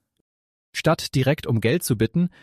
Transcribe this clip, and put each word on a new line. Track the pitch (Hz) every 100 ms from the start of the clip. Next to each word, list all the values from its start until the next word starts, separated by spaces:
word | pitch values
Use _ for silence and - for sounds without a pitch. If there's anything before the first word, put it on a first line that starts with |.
| _ _ _ _ _ _ _
Statt | - 156 165 -
direkt | 139 127 156 -
um | 113
Geld | 113 170
zu | - 107
bitten, | 113 170 180 -